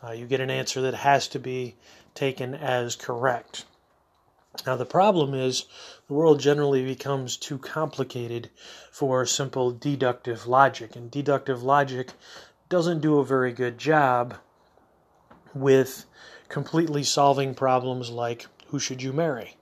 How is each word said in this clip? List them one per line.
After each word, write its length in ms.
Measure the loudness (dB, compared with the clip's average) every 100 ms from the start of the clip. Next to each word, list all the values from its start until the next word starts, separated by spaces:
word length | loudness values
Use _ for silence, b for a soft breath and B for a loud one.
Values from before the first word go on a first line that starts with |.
Uh, 80 | -12
you 140 | -12 -4
get 160 | -2
an 80 | -2
answer 320 | -4 -4 -2
that 120 | -2
has 340 | 0 4 4 2
to 120 | -8
be 360 | -8 -8 -8 -12 b b b -4
taken 400 | -4 -4 -8 -6
as 400 | -2 -2 -2 -8
correct. 680 | -8 -2 -2 -2 -8 -18 -18 _ _ _ _ _ _ _ _ -10 -6
Now, 100 | -4
the 120 | 0
problem 480 | 2 4 4 0 0
is 300 | -2 -2 -8 B B B _
the 80 | 2
world 240 | 6 6
generally 440 | 4 2 2 2
becomes 540 | 0 -6 -4 -4 -4 -10
too 220 | -8 -10
complicated 880 | -8 -4 -4 -4 -6 -6 -8 -8 -10 B B B B
for 320 | -4 0 0 0
simple 420 | -2 -4 0 -2
deductive 760 | -2 -4 0 0 0 -6 -8 2
logic, 480 | 6 6 4 -14 -14
and 160 | -10
deductive 500 | -6 0 0 0 -4
logic 520 | 2 2 2 -4 -10 -14 B B B B _
doesn't 320 | 0 0 0
do 180 | 2 2
a 60 | 4
very 260 | 0 0
good 260 | -2 -4 -4
job 560 | 2 4 6 2 0 -8 _ _ _ _ _ _ _ _ _ -20 _
with 520 | -2 4 6 4 -4 -20 B B B B
completely 540 | -8 -2 0 0 0
solving 500 | -2 4 6 4 0
problems 560 | 0 2 2 0 -6 -8
like, 380 | -6 -6 -6 -12 _ -8
who 100 | -6
should 240 | -6 -6
you 100 | -4
marry? 440 | -2 -2 -4 -10 -18